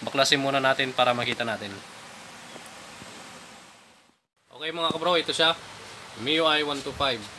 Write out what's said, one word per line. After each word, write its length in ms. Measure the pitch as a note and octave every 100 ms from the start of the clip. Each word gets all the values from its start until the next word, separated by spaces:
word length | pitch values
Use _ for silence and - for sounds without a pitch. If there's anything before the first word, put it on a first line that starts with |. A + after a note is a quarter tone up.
Baklasin 360 | - C#3+ C3+ C#3+
muna 200 | C3+ C#3
natin 320 | C3+ C3+ C3+ B2+
para 160 | B2
makita 320 | B2 A#2+ A#2
natin. 280 | A#2 G#2 G#2 G2 - - - - - - - - - - - - - - - - - - - - - _ _ _ _ _ _
Okay, 200 | B2 D#3
mga 200 | E3 E3 D#3
kabro, 200 | E3 F3+
ito 160 | D3+
siya. 240 | C#3+ E3 E3 - - - - - -
Mio 240 | A#2 D#3+ D#3+
I 160 | D3+
one 160 | D3 C#3+
two 80 | C#3+ C3
five. 240 | C#3+ A#2+ G2+